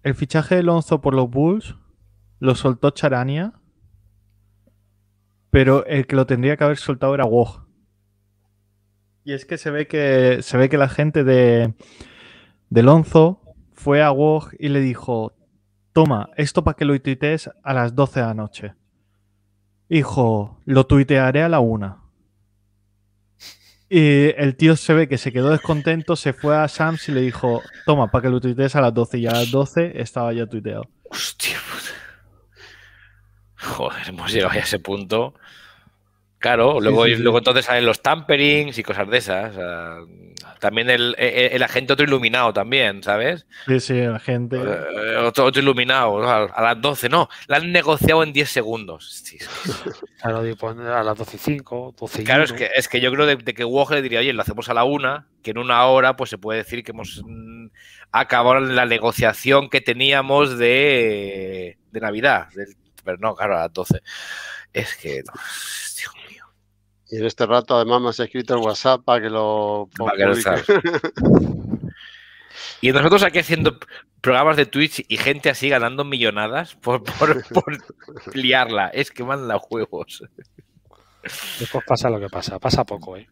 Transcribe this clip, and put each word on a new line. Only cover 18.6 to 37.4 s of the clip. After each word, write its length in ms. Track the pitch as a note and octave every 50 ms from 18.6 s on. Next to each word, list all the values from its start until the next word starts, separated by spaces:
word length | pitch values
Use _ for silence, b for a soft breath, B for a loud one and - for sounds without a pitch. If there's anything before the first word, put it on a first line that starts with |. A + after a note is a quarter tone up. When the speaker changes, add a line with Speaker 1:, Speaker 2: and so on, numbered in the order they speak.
| G#2 G2+ - _ _ _ _ _ _ _ _ _ _ _ _ _ _ _ _ _ _ _ _ _ _ _
Speaker 1:
Dijo, 720 | E3+ D#3 C3+ - - C#3 B2 A2+ A2 G#2 G#2 G#2 - - _
"Lo 200 | - C3+ C3 C3
tuitearé 560 | - - C#3 C#3 C3 C#3+ C3+ C3 C3 C3 D3
a 60 | D#3+ E3+
la 100 | E3 D3
una". 460 | A#2+ A2+ A2+ G#2+ G2+ F#2+ F#2+ _ _ _ _ _ _ _ _ _ _ _ _ _ _ _ _ _ _ _ _ _ _ _ _ _ _ _ _ B B B B B B B B B B _
Y 440 | F#3+ E3+ D#3 D3 C#3+ C#3 C#3+ D3+ - C#3
el 160 | D3 C#3 C3
tío 220 | - D#3+ D#3+ E3
se 160 | D3+ - -
ve 160 | D#3+ D#3 D#3+ C3+
que 80 | C#3
se 160 | B2 - C#3
quedó 160 | A2+ B2 B2+ C#3+
descontento, 640 | D#3 D3 - - D#3+ D3 C3+ E3 D#3+ E3 D#3 - E3+
se 200 | - - D#3 -
fue 200 | - - D3 D3+
a 120 | D3+ D#3
Shams 420 | C#3+ - - D#3+ D#3+ E3 D#3 - -
y 40 |
le 100 | D3 B2+
dijo, 400 | C3 B2+ A#2+ - - B2 A#2 A#2 - - - - -
"Toma, 240 | - D3+ C#3+ A#2+ G2
pa' 100 | - B2+
que 80 | A#2 C3
lo 100 | B2 B2
tuitees 380 | B2 B2+ A#2+ B2+ C3+ C3+ B2+
a 60 | D3
las 100 | C3+ A#2+
doce". 240 | A2+ A#2+ A#2 - - B2
Y 80 | A#2
a 40 | A2+
las 180 | A#2 A#2+ A#2+ A#2+
doce 480 | B2+ C3+ C#3 C3+ - E3+ E3+ F3 - -
estaba 320 | A#2+ - - C3 A#2+ A#2 A#2
ya 120 | A#2 A#2
tuiteado. 360 | A2+ - A2 G#2 A2 G2+ G#2+ A2 _ _ _ _ -
Speaker 2:
Hostia 460 | - - - - - - - - - - - -
puta. 220 | B B B B B B B B B B B B B B B _ b b b b b b b b b b b b b b b b _ _ _ _ _ - - - -
Joder, 340 | - B1+ B1+ - - - F#2
hemos 200 | F#2 E2+ E2 D#2+
llegado 220 | G#2+ A2+ F#2 F#2
ya 80 | F#2 G#2
a 40 | G2+
ese 140 | - - F#2+
punto. 540 | - - G2 G2+ G2 F2+ G#2+ A2+ A#2+ C3 b b b b b b b b b b b b b b _ _ _ _ _ _ _ _
Claro, 360 | - A#2+ B2 A#2 A2+ C3+ D3+
Speaker 1:
Sí, 60 | C3 G#2
Speaker 2:
luego, 200 | G#2+ G#2+ A2+ A#2
Speaker 1:
sí, 100 | A2+ A#2
sí. 60 | A2+
Speaker 2:
luego 160 | A#2 A#2+ A2+
entonces 260 | A#2+